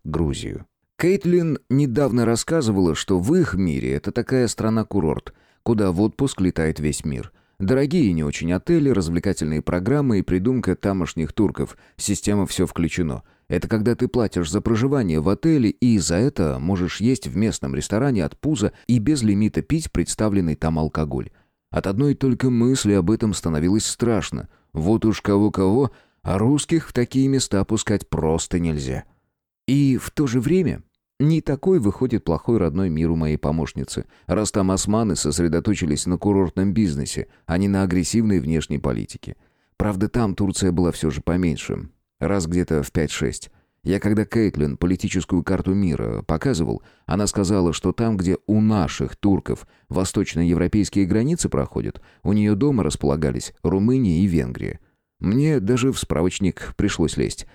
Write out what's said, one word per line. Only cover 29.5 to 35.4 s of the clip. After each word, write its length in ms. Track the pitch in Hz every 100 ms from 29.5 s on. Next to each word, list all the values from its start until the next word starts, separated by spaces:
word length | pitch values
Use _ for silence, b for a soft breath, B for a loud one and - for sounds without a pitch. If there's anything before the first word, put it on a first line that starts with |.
| _ -
И 300 | 139 143 123
в 120 | -
то 140 | - 143
же 140 | 120
время 420 | 120 180 165 - - _ _ _
не 220 | 143 160
такой 360 | - 139 185 185
выходит 460 | 104 - 127 117
плохой 320 | - 80 - 117
родной 320 | 85 73 95
мир 220 | 78 82
у 60 | 82
моей 200 | 78 76
помощницы, 720 | 76 80 71 - 65 - - b b
раз 240 | 90 104
там 200 | 107 95
османы 440 | 95 - 107 113
сосредоточились 920 | 76 - 71